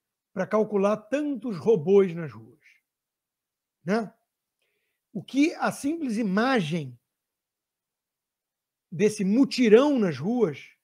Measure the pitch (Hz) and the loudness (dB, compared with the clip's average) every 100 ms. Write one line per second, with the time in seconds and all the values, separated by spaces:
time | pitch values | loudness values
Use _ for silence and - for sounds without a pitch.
0 | _ _ _ 196 185 214 214 208 196 214 | _ _ _ -8 -2 0 0 0 0 -2
1 | - 277 294 262 254 180 135 220 147 202 | -4 -4 -4 -6 -8 -6 0 0 4 4
2 | 190 170 156 110 110 _ _ _ _ _ | 4 -2 -12 -14 -20 _ _ _ _ _
3 | _ _ _ _ _ _ _ _ 156 214 | _ _ _ _ _ _ _ _ -4 -4
4 | 208 _ _ _ _ _ _ _ _ _ | -4 _ _ _ _ _ _ _ _ _
5 | _ 202 - 262 302 - 214 - 277 330 | _ -14 -6 0 0 0 -6 -4 -6 -4
6 | 285 214 220 190 240 262 156 170 135 120 | -4 -4 -2 0 0 0 -2 -6 -8 -14
7 | _ _ _ _ _ _ _ _ _ _ | _ _ _ _ _ _ _ _ _ _
8 | _ _ _ _ _ _ _ _ - 156 | _ _ _ _ _ _ _ _ -14 -2
9 | 202 214 190 220 277 - 240 214 294 269 | 0 0 0 2 2 2 6 8 6 2
10 | 196 127 165 247 196 139 - _ | 0 -2 -4 0 0 -2 -14 _